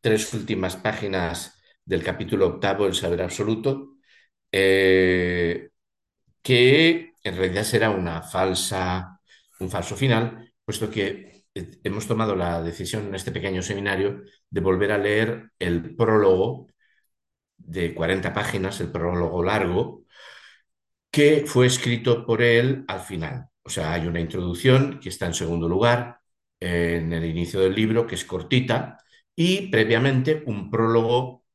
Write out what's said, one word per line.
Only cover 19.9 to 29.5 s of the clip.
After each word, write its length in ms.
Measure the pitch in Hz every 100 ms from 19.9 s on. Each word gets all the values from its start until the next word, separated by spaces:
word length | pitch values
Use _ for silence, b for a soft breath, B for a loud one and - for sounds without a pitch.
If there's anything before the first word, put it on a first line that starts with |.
| - _ B B B B B B _ _ _ _
que 340 | - 147 151 147
fue 200 | 127 127
escrito 580 | 127 - 120 123 117
por 160 | 113 113
él 440 | 120 117 123 131 -
al 120 | 98
final. 480 | - 95 78 127 - _
O 60 | -
sea, 240 | - 78
hay 140 | 85 82
una 120 | 85
introducción 800 | 82 92 90 87 131 131 - -
que 120 | -
está 160 | - 90
en 80 |
segundo 340 | 85 82 85 85
lugar, 520 | 90 120 120 120 - _ _ _ _
en 540 | 90 87 85 85 82
el 140 | 85 82
inicio 340 | 80 85 98
del 140 | 95
libro, 320 | 98 110 113 117
que 80 |
es 100 | 92
cortita, 720 | - 92 90 127 127 120 - - b b b -
y 320 | 170